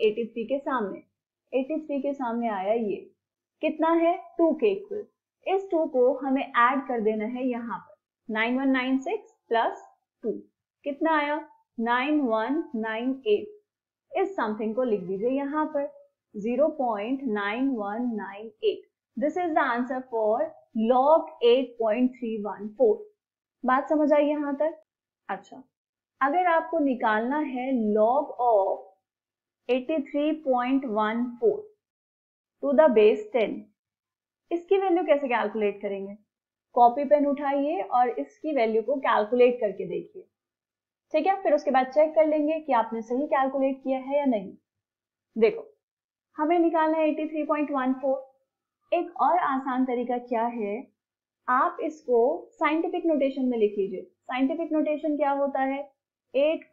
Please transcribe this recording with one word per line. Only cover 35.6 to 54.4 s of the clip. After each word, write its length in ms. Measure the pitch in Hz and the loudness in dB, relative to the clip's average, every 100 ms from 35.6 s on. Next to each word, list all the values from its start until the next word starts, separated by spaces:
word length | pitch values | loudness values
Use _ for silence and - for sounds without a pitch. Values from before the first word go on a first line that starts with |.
| 208 202 | -2 -2
करेंगे? 340 | 202 196 196 208 _ _ _ _ _ | -6 -6 -10 -14 _ _ _ _ _
Copy 300 | 247 240 262 | 4 4 4
pen 220 | 277 294 285 | 2 4 4
उठाइए 540 | 277 285 285 285 359 | 0 -2 -2 -2 -2
और 260 | - 247 247 | -2 0 0
इसकी 440 | 247 277 _ 214 240 | -2 -8 _ -4 0
value 260 | 226 220 | 2 0
को 140 | 220 277 | 0 -2
calculate 600 | 269 220 214 247 247 240 | 0 0 2 4 4 4
करके 260 | 208 190 180 | -2 -4 -8
देखिए, 360 | 170 - 185 - _ _ _ _ _ _ _ _ | -8 -10 -18 -20 _ _ _ _ _ _ _ _
ठीक 120 | 311 370 | -2 0
है? 80 | 392 | 0
फिर 120 | 370 | 2
उसके 160 | 294 294 | 0 2
बाद 160 | 262 - | 0 2
check 260 | 302 311 | 2 4
कर 120 | 320 311 | 4 2
लेंगे 320 | 302 294 311 | 2 0 -2
कि 120 | 302 | 0
आपने 280 | 233 214 226 | 0 0 -4
सही 240 | 220 247 294 | -4 -4 0
calculate 520 | 285 269 277 269 269 | 0 0 0 -2 -2
किया 140 | 262 262 | -4 -4
है 180 | 262 285 | -2 0
या 60 | 277 | 0
नहीं। 260 | 214 190 - _ _ _ _ _ _ _ 220 | -2 -4 -18 _ _ _ _ _ _ _ 2
देखो, 300 | 220 - - _ _ _ _ _ _ - | 2 2 -12 _ _ _ _ _ _ -4
हमें 220 | 302 349 | 2 4
निकालना 400 | 330 320 311 320 | 4 2 2 2
है 100 | 302 | 0
एटी 200 | 311 311 | 0 -4
थ्री 140 | 311 | -4
पॉइंट 260 | 302 302 294 | -2 -2 -2
वन 200 | 269 254 262 | -2 -2 -2
फ़ोर। 280 | 269 269 - _ _ _ _ _ - | -2 -2 -6 _ _ _ _ _ -2
एक 280 | 339 339 - | -2 -2 0
और 160 | 269 349 | 2 2
आसान 440 | 294 269 269 254 | 0 -2 -2 -2
तरीका 340 | 254 247 240 240 | 0 -2 -2 -4
क्या 260 | 240 226 240 | -2 -2 -2
है, 220 | 240 202 220 - _ _ _ _ _ - | -4 -6 -6 -10 _ _ _ _ _ -2
आप 300 | 254 339 - | 0 0 -2
इसको 360 | 320 - - 233 254 349 - | -8 -6 0 2 2 0 -8
scientific 520 | - 302 320 349 349 330 | -4 0 0 -2 -2 0
notation 380 | 285 269 269 | 2 0 -2
में 140 | 254 233 | -2 2
लिख 160 | 208 208 | 0 0
लीजिए। 240 | 190 185 | -4 -6
Scientific 720 | - _ - 254 | -14 _ -8 -2